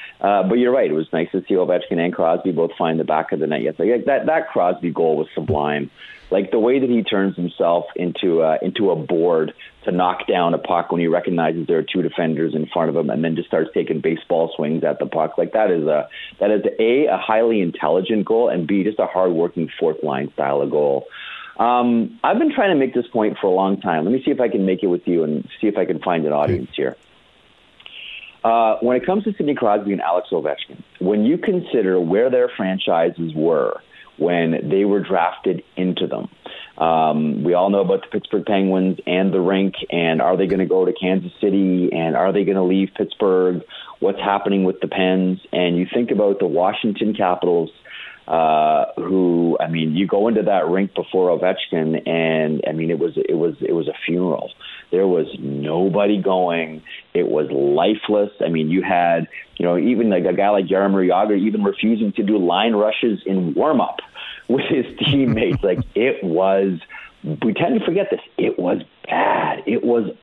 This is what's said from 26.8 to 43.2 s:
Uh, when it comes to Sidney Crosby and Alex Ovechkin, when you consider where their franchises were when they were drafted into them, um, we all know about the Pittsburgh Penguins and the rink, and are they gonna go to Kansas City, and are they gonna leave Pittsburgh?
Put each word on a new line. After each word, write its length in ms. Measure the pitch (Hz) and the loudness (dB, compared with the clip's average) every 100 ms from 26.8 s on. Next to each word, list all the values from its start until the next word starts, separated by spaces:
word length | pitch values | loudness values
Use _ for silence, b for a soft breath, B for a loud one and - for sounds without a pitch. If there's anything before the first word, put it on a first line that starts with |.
| 65 - _ _ _ _ _ _ _ _ - B B B B B | -6 -6 _ _ _ _ _ _ _ _ -20 B B B B B
Uh, 340 | 113 117 113 107 | 2 4 4 2
when 140 | 117 127 | 2 0
it 100 | 127 | 0
comes 180 | 196 214 | 0 -2
to 80 | |
Sidney 220 | 202 147 131 | -2 -2 0
Crosby 360 | 113 104 101 | 2 2 0
and 100 | 98 | -2
Alex 280 | 80 90 - | 0 -2 0
Ovechkin, 500 | 87 76 71 - - - - | -2 -2 -6 -10 -16 -20 -4
when 260 | 90 107 110 | 0 2 2
you 120 | 165 | 2
consider 600 | - 180 - 127 95 92 | 0 -2 0 0 2 2
where 300 | 82 95 123 | 2 2 4
their 180 | 123 123 - | 4 0 0
franchises 800 | 95 95 - 85 82 82 82 78 | -4 -2 0 2 2 -2 -6 -2
were 460 | 80 78 57 50 - B B - | 0 2 0 -4 -12 B B -4
when 520 | 82 87 82 80 71 | 0 0 0 -2 0
they 160 | 95 101 | 0 2
were 140 | 101 | 0
drafted 600 | 82 92 87 - 98 87 - - | 0 0 0 -2 -4 -4 -8 -4
into 320 | 92 85 87 | -4 -2 -4
them, 220 | - - - B B B - | -6 -10 -16 B B B -2
um, 600 | 82 80 78 76 76 69 | 0 2 2 2 -2 -2
we 100 | 78 87 | 0 2
all 140 | 95 | 2
know 120 | 101 | 2
about 200 | 92 95 | 2 0
the 60 | - | -2
Pittsburgh 380 | 107 - 104 - | -8 -4 -4 0
Penguins 540 | 98 95 95 92 85 - | 0 2 2 0 -2 -2
and 280 | 90 98 | 0 2
the 80 | 92 | 2
rink, 320 | 90 95 98 - - | 2 2 0 -4 -6
and 300 | 85 82 80 | -2 0 2
are 160 | 80 92 | 2 2
they 100 | 95 | 0
gonna 180 | 95 92 | 0 2
go 200 | 92 90 | 2 2
to 80 | |
Kansas 380 | - 92 95 87 - | 0 0 -2 -2 -2
City, 500 | 104 98 95 92 90 | 0 2 2 2 0
and 240 | 80 82 67 | 0 0 0
are 160 | 92 | 2
they 140 | 95 98 | 2 0
gonna 180 | 95 | 2
leave 260 | 90 95 95 - | 2 2 0 -2
Pittsburgh? 680 | 101 - | -6 0